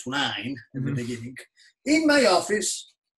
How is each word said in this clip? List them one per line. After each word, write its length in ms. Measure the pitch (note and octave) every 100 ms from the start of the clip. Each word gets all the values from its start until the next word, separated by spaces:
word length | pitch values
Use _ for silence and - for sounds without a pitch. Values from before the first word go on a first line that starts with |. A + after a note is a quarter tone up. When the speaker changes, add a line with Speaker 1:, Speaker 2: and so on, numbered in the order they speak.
Speaker 1:
to 80 | -
nine 440 | C#3 C3 G#2 A2 C3+ - C3+
at 80 |
the 80 | C3+
Speaker 2:
Mm-hmm. 40 | C#3
Speaker 1:
beginning, 400 | A#2 A#2 A2+ - - _ _ _ -
in 200 | D#4 D#4
my 200 | C#4+ A3+
office 680 | F3+ - G#3 - - - _ _